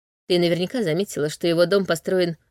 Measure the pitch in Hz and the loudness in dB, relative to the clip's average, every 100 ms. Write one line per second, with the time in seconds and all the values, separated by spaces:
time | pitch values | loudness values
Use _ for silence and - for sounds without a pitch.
0 | _ _ - 180 175 170 180 262 196 156 | _ _ -2 2 2 0 -2 -4 -2 -2
1 | 202 - 147 - 175 165 175 196 185 170 | -2 -4 -4 -2 0 2 4 2 0 -4
2 | - 185 175 160 _ | -2 0 0 -4 _